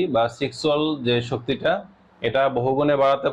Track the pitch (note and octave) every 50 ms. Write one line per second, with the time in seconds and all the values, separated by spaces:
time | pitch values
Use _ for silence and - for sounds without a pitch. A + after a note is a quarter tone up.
0 | F3+ F3+ B2+ A2 A#2 A#2 - - C#3+ B2 - - - D3+ D3 D3+ D3+ D#3 D#3 C#3
1 | A#2+ A#2+ A#2+ A#2+ A#2+ A#2+ C#3 - - - C3+ G#2+ - D#3+ F3+ G3+ - - - _
2 | _ _ _ - A2+ A#2+ B2 C3+ C3+ C3+ B2+ A#2+ A#2+ C3 C3+ C3+ D3 D3 D3 C3+
3 | C3+ C3+ C#3 C3+ - C#3+